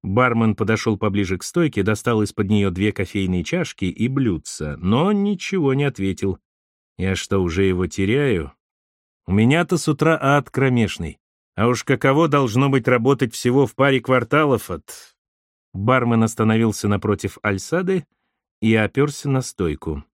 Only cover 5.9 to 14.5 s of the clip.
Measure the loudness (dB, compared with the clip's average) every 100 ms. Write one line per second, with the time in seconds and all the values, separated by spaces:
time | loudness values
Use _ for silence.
5.9 | -2 -4 -2 -4 -4 _ _ _ _ _
6.9 | -6 -4 -4 -2 0 0 2 2 2 -2
7.9 | -2 0 0 0 -2 -4 _ _ _ _
8.9 | _ _ _ -2 2 4 4 2 -2 0
9.9 | 0 2 2 2 0 0 -2 0 2 0
10.9 | -2 -10 -12 _ _ _ -2 0 0 -2
11.9 | 0 2 2 2 2 2 2 2 2 2
12.9 | 2 2 2 0 -2 0 2 0 2 2
13.9 | 2 2 0 2 0 2